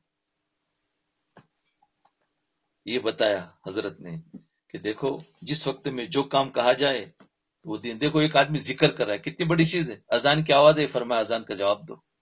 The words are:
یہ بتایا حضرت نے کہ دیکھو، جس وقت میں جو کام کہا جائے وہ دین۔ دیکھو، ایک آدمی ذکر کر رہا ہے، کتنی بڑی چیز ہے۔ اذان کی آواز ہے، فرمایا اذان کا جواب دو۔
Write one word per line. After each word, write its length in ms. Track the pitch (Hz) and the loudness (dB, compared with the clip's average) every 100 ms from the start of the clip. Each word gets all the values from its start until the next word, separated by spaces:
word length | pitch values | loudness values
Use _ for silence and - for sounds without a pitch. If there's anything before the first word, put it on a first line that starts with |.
| _ _ _ _ _ _ _ _ _ _ _ _ _ - _ _ _ _ _ _ _ _ _ _ _ _ _ _ 104 | _ _ _ _ _ _ _ _ _ _ _ _ _ -20 _ _ _ _ _ _ _ _ _ _ _ _ _ _ -6
یہ 140 | 123 | -4
بتایا 460 | 110 - 107 98 87 _ 95 | -4 0 0 0 -4 _ -10
حضرت 320 | 98 101 82 | -6 -6 -10
نے 160 | 87 80 - - _ _ _ | -14 -14 -14 -20 _ _ _
کہ 80 | - | -10
دیکھو، 380 | 107 - 135 143 - _ | -8 -6 -6 -8 -14 _
جس 260 | 170 151 139 | -6 -4 -4
وقت 200 | - 143 | -6 -8
میں 160 | 127 117 | -8 -4
جو 160 | - 135 | -4 0
کام 240 | 139 135 | -2 -2
کہا 220 | 127 120 | 0 2
جائے 320 | 123 143 123 92 _ - _ _ _ - | 2 2 -2 -8 _ -20 _ _ _ -12
وہ 120 | 107 | -10
دین۔ 240 | 117 113 | -8 -4
دیکھو، 180 | 147 156 | 0 2
ایک 160 | 151 147 | 2 2
آدمی 240 | 143 151 | 2 0
ذکر 300 | 117 - 151 | -4 2 2
کر 140 | - 107 | 2 -4
رہا 80 | |
ہے، 60 | 98 | -4
کتنی 260 | - 165 170 | -6 -6 -2
بڑی 200 | 170 165 | 2 2
چیز 240 | 180 139 | 2 -4
ہے۔ 80 | 104 - | -8 -2
اذان 340 | - 143 151 | 0 2 2
کی 100 | 156 | 4
آواز 260 | 139 151 151 | 8 8 6
ہے، 80 | 139 | 2
فرمایا 340 | 127 120 117 | -2 -2 -2
اذان 220 | 107 113 | 0 -2
کا 120 | 110 98 | -4 -2
جواب 320 | 98 104 - | 0 0 -4
دو۔ 80 | - _ _ | -18 _ _